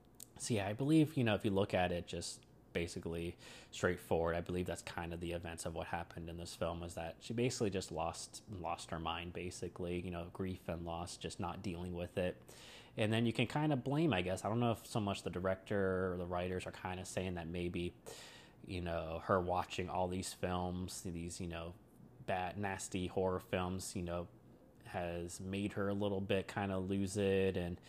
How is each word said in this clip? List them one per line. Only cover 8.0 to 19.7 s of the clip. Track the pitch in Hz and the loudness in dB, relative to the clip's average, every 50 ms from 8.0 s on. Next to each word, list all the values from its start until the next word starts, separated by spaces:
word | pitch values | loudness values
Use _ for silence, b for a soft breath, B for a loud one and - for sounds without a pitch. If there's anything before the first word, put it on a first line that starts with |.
| 82 85 - - - - - - - - 107 90 | 0 0 -2 -4 -8 -12 -12 -14 -12 -10 -8 -4
lost | 80 82 87 - - - | -2 -2 -2 -4 -4 -4
her | 85 82 | -4 -2
mind, | 82 82 85 85 85 87 85 | 0 -2 -2 -2 -4 -6 -6
basically, | 87 90 90 - - 92 87 - - 90 87 90 87 | -4 -6 -6 -6 -6 -8 -6 -6 -4 -2 -2 -2 -2
you | 90 92 | -2 -2
know, | 87 85 85 90 - | -4 -4 -6 -6 -6
grief | - 95 92 92 - - | -4 -4 -4 -4 -4 -4
and | - 85 82 85 | -6 -6 -4 -4
loss, | 85 82 85 90 - - | -4 -4 -4 -4 -6 -6
just | - - 82 - - | -6 -6 -6 -4 -2
not | 95 85 87 95 | -2 -2 -2 -2
dealing | 95 101 85 87 90 90 87 | -4 -4 -4 -2 -4 -4 -2
with | 87 90 - - | -4 -4 -2 0
it. | 98 90 90 - - - B B B B B B B B B B | 2 2 2 0 -2 -10 B B B B B B B B B B
And | 117 110 104 | 2 2 4
then | 113 113 117 | 4 4 4
you | 117 - | 4 4
can | - 120 | 2 2
kind | - - 151 151 156 | 2 2 2 4 4
of | 147 127 - | 4 2 2
blame, | 131 139 151 170 156 107 | 2 4 4 6 6 6
I | 92 | 4
guess, | 87 90 92 92 - | 4 2 0 0 0
I | 101 | 2
don't | 113 120 | 2 4
know | 120 117 | 4 4
if | 110 - - | 2 0 -2
so | - - 113 | -2 0 2
much | 104 101 95 - - | 2 2 0 0 -2
the | 98 | -4
director | 85 90 92 95 95 - - - 107 101 95 95 92 92 95 92 90 | -2 0 2 2 0 0 0 0 2 4 4 4 4 2 2 2 0
or | |
the | 90 90 | -2 -2
writers | 87 90 87 90 92 92 90 - | 0 0 0 0 0 -2 -2 -4
are | 92 | -6
kind | - - - 92 92 92 | -8 -6 -6 -4 -4 -4
of | 92 | -6
saying | - - 98 92 95 90 | -4 -2 -2 0 0 -2
that | 85 82 | -2 -4
maybe, | 80 87 87 87 87 87 87 87 90 - - - B B B B B B B B B B B - | -2 -2 -2 0 0 0 0 -2 -2 -4 -8 -14 B B B B B B B B B B B -10
you | - 95 90 | -6 -6 -4
know, | 87 85 82 82 80 78 82 82 - | -2 -2 -2 -2 -2 -2 -4 -2 2
her | - 101 92 | 4 4 4
watching | 87 90 90 90 87 - | 4 4 2 0 0 -2